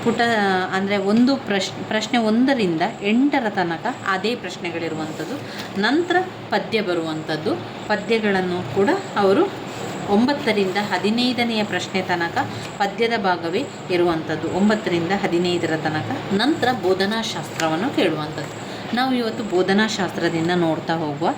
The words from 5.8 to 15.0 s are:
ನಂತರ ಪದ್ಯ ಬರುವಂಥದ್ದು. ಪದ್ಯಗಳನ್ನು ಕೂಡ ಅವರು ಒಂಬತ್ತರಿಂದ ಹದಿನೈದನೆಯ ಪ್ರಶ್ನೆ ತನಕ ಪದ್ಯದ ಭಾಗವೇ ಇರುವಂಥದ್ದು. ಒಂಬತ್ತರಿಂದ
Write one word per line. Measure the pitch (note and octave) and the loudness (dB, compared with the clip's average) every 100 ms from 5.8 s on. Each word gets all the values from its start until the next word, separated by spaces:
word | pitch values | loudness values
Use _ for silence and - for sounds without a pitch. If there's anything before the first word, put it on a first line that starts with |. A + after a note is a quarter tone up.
ನಂತರ | G#3+ D4 F4 F4+ F#4 - - | 2 2 2 0 0 -8 -2
ಪದ್ಯ | G#3 - A3 | -2 0 -2
ಬರುವಂಥದ್ದು. | F3+ E3 D#3+ D#3 D#3 D#3 F#3 E4+ - - - | 0 0 -2 -4 -4 -2 -2 -4 -6 -10 -2
ಪದ್ಯಗಳನ್ನು | G#3 - A3+ G#3 F#3+ F3+ F3+ - | -2 0 0 2 0 0 -2 -2
ಕೂಡ | G3 G#3 G4 - - | 2 2 2 -2 2
ಅವರು | G3 G#3 G4 - - - - - - | 4 4 2 -2 -10 -8 -8 -8 0
ಒಂಬತ್ತರಿಂದ | G3+ B3+ C#4+ A#3 G3+ F#3+ F#3+ G#3 | 2 4 2 0 2 0 0 -2
ಹದಿನೈದನೆಯ | F3+ G3 A#3 B3 B3 A#3 A3 | 0 0 2 2 0 0 0
ಪ್ರಶ್ನೆ | G#3 F3+ - F#3+ | -2 -2 -2 -4
ತನಕ | F#3 F3 E3+ A#3+ C#4+ - - - | 0 -2 0 -2 -4 -6 -10 -2
ಪದ್ಯದ | G3+ G3 A#3 A#3 | -2 2 0 2
ಭಾಗವೇ | G3 F3 E3 F#3+ C#4 - - | 2 0 0 -2 -4 -8 0
ಇರುವಂಥದ್ದು. | F3+ F3 D#3+ D#3 D#3 D#3+ | 2 4 2 -2 -4 -2
ಒಂಬತ್ತರಿಂದ | F3 G#3 G#3+ F#3+ E3+ | 2 4 4 0 0